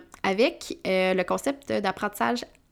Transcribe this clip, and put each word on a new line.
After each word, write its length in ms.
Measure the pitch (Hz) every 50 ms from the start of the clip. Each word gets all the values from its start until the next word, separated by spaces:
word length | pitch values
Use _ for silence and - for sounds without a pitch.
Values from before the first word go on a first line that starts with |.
| - - - -
avec, 560 | - 196 190 196 240 330 339 - - - - - -
euh, 280 | - 190 185 185 185 185
le 100 | 185 180
concept 480 | - 185 190 - 277 277 277 - -
d'apprentissage, 760 | 220 214 202 190 185 - - 208 202 - 233 233 240 240 - - - - _ _